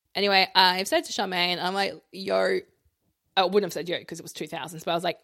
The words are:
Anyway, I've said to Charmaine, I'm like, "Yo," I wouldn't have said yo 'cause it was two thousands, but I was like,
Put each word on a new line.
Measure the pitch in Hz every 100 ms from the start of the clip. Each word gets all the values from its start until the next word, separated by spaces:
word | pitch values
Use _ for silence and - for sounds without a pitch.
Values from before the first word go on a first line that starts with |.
| _ -
Anyway, | 202 190 185
I've | 185 185 185 196
said | 330 339
to |
Charmaine, | - 196 180 180 175
I'm | 175
like, | 196 196 160 -
"Yo," | 180 190 95 190 190 - _ _ _ _ _ _ -
I | 185
wouldn't | 202
have | 190
said | - 175
yo | 160
'cause | - 165
it |
was | 165
two | - 160
thousands, | 165 165 165
but | 170
I | 170
was |
like, | 175 160